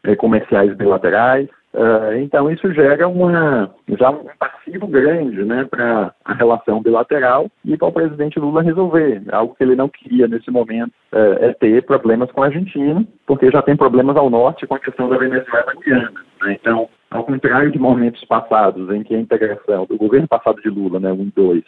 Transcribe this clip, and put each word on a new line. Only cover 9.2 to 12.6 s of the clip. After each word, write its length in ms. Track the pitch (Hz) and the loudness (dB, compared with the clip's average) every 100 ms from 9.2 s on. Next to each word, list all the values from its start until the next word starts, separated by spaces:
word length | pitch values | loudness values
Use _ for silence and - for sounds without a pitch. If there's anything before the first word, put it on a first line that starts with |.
| 101 | -4
Algo 240 | 101 120 | -4 -4
que 80 | - | -2
ele 140 | 127 127 | 0 2
não 120 | 139 | 0
queria 380 | - - 123 117 | -6 -4 0 0
nesse 240 | 117 - | -2 -4
momento, 420 | 123 113 113 120 _ _ | -4 -2 -6 -8 _ _
eh, 260 | 110 107 95 | 2 2 4
é 120 | 120 | 0
ter 300 | - 110 117 | 2 2 2
problemas 480 | - 139 113 113 127 | 2 0 2 0 -2
com 100 | - | 0
a 40 | 139 | -2
Argentina, 600 | 151 | -2